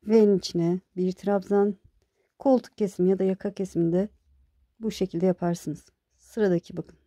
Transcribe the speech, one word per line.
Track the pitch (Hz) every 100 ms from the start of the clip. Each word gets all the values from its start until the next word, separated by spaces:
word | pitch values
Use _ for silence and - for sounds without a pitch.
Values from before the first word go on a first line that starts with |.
V'nin | - 226 208 190
içine | - 175 170 180 _ 180
bir | 185
trabzan. | 185 196 202 185 202 202 190 _ _ _ _ _ _
Koltuk | 277 254 - -
kesimi | 202 - 180
ya | 190
da |
yaka | 190 190 202
kesiminde | 196 185 165 165 175 208 _ _ _ _ _ _ _
bu | 220
şekilde | - 185 170 185
yaparsınız. | 180 175 175 - 147 _ _ _ _
Sıradaki | _ - 208 175 - 170
bakın. | - -